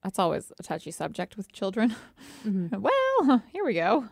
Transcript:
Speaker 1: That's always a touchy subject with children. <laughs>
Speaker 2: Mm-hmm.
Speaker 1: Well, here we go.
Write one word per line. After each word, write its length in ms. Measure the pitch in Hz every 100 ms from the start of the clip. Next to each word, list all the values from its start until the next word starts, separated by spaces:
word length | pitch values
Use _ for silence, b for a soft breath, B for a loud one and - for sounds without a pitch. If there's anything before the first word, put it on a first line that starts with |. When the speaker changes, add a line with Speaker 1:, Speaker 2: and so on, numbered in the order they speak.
Speaker 1:
That's 160 | 190 -
always 320 | 175 160 - -
a 40 |
touchy 280 | - 160 -
subject 440 | - 156 - 180 -
with 160 | 190
children. 440 | - 196 196 233 220
<laughs> 60 | B B B B 220
Speaker 2:
Mm-hmm. 320 | 190 175 196
Speaker 1:
Well, 640 | 214 539 523 539 285 247 -
here 140 | 370 370
we 80 |
go. 320 | 170 170 285 226